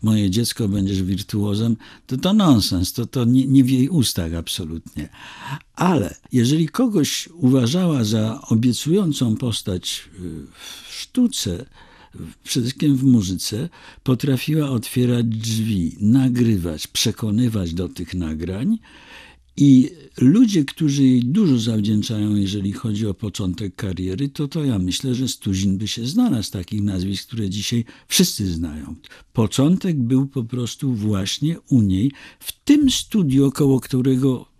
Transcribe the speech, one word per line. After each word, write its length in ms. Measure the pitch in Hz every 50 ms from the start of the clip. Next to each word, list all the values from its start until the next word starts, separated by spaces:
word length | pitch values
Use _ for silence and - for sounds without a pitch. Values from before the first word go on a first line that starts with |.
| -
„Moje 280 | 110 110 107 101 98
dziecko, 380 | 92 110 120 113 - - 117 101
będziesz 340 | 95 104 98 95 101 95 95
wirtuozem”, 720 | 92 98 92 101 _ - 107 101 104 101 104 113 117 117 113 - - - - _
to, 100 | _ -
to 160 | 247 - 180 202
nonsens, 600 | 220 208 175 139 113 95 - 95 90 90 - -
to, 140 | - 120
to 180 | 107 - 135 120
nie, 220 | 117 123 131 135
nie 180 | 139 135 139 135
w 60 | 120
jej 180 | 135 127 127 139
ustach 460 | 190 165 117 - - - 87 82 82
absolutnie. 760 | 85 82 - - - 95 78 82 82 - - _ - 104 - - - - - - - - - 139 151 - _ _
Ale 400 | - 156 180 185 147 104 82 - - _ - -
jeżeli 360 | 127 117 120 143 160 170 151
kogoś 600 | - - 254 254 208 175 143 131 - - - - -
uważała 720 | 170 170 127 131 135 123 117 139 180 185 175 156 139 117
za 360 | 104 110 113 107 107 110 - - -
obiecującą 880 | - 113 117 127 117 - - 143 165 202 208 165 143 - 135 117 110
postać, 720 | 95 - 123 107 - - - 95 90 - - - - - - -
y, 60 | 95 90 87 82 80 71 - - - - - - - -
w 60 | - -
sztuce, 720 | - - - _ - 247 233 - - - 107 87 87 - - - - - - - - - - _
w-, 220 | - - 82 - _ _
przede 220 | - - 147 110
wszystkim 320 | 117 135 - - 151 139
w 80 | 131 131
muzyce, 640 | 139 127 117 101 90 95 85 - - - 104 143 170 _ - - - - - _
potrafiła 680 | - 131 120 - 143 135 123 - - 151 160 151 139
otwierać 560 | 135 117 107 - - 127 123 123 123 120 117
drzwi, 720 | 110 113 110 110 117 113 110 110 110 110 98 85 80 - -
nagrywać, 840 | 101 104 117 135 131 131 120 120 123 113 113 95 85 87 78 76 -
przekonywać 880 | - _ - - 117 104 - - 110 101 107 123 123 110 107 92 85 82
do 140 | 87 92 87
tych 260 | - - 90 - -
nagrań. 640 | 90 87 80 78 78 82 85 92 98 123 190 226 220 _ - - - - - - - - - - _ _ _ _
I 340 | - 143 143 135 127 127 - - - - - _ -
ludzie, 440 | 123 127 156 220 262 226 196 180 143
którzy 380 | 135 - - 165 151 139 143 139
jej 220 | 131 127 127 120
dużo 340 | 120 143 220 220 175 135 120
zawdzięczają, 760 | 107 117 113 107 101 104 110 104 101 - 117 107 104 104 104
jeżeli 380 | 101 101 98 98 104 95 101 98
chodzi 340 | - - 113 104 101 113
o 80 | 107 95
początek 640 | - - 104 92 - 104 92 90 - 107 98 -
kariery, 520 | - - 101 92 85 92 92 92 107 139 143
to, 200 | 139 - 151 139
to 160 | - 165 151
ja 140 | 139 123 101
myślę, 360 | 90 92 92 - - 135 123
że 140 | 117 131 117
Stuzin 500 | - - - - 95 95 98 101 95 95
by 100 | 107 104
się 180 | - - 117
znalazł, 440 | 123 151 220 247 240 160 117 95 -
takich 320 | - 101 87 - - 107 101
nazwisk, 440 | 104 98 90 90 95 98 92 -
które 240 | - - 113 110 95
dzisiaj 340 | 92 104 101 - - 117 117 - - - _ _
wszyscy 440 | - - 190 175 - - 107 95 87
znają. 420 | 82 85 82 73 76 73 - 82 - _ - - - - _ _
Początek 720 | - 113 101 - - 131 147 180 185 - 196 165 147 120
był 240 | 117 131 131 139
po 180 | 135 - 139 117
prostu 500 | 113 - 123 123 113 - - - 139 127
właśnie 680 | 107 104 107 107 98 104 98 - - 143 151 170 -
u 220 | _ _ 147 127 107
niej, 300 | 98 92 92 107 139 - - - - - _
w 120 | - - -
tym 380 | _ _ - 285 302 302 262
studiu, 600 | 254 - - - - 220 185 143 131 135 139 139
koło 300 | 135 - 151 139 135 127
którego 680 | - - - 127 127 135 131 127 131 135 127 117 107 _ _ _